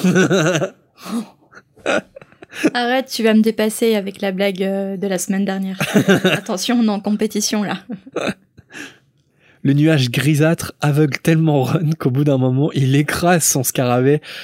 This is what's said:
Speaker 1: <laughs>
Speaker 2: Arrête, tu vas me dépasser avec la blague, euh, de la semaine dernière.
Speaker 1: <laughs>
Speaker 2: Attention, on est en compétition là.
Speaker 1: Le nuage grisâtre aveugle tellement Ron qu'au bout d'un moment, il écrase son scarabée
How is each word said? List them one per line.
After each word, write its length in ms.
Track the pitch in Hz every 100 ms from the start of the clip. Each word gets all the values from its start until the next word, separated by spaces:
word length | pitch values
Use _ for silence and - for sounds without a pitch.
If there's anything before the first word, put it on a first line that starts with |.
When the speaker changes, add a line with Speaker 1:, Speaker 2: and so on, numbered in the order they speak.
Speaker 1:
<laughs> 680 | 185 180 175 180 160 170 - - _ _ - 226 - _ _ - - _ - - - - - _ - - -
Speaker 2:
Arrête, 340 | 247 240 254 262
tu 100 | -
vas 100 | 226
me 80 | 220
dépasser 540 | 220 220 214 220 233 214
avec 260 | 196 196
la 100 | 202
blague, 320 | 185 202 190
euh, 320 | 190 196 196 196
de 120 | 196
la 100 | 185
semaine 260 | - 196
dernière. 340 | 196 190 190 190 - 208 -
Speaker 1:
<laughs> 180 | 190 190
Speaker 2:
Attention, 520 | 160 - 190 - 240
on 60 | 220
est 40 |
en 120 | 202
compétition 600 | 208 208 220 208 208 214
là. 160 | 196 160 - 233 - - - - _ _ _ - - - _ _ _ _ _ _
Speaker 1:
Le 100 | -
nuage 380 | 143 151 156 123
grisâtre 640 | 120 131 151 156 170 - -
aveugle 380 | 147 147 156 -
tellement 460 | - 165 160 147
Ron 260 | 123 151 151 160
qu'au 140 | -
bout 120 | 127
d'un 140 | 147 135
moment, 340 | 127 127 151
il 220 | 123 135 139
écrase 480 | 147 - 175 180
son 200 | - 185
scarabée 580 | - - 127 123 131 147 - -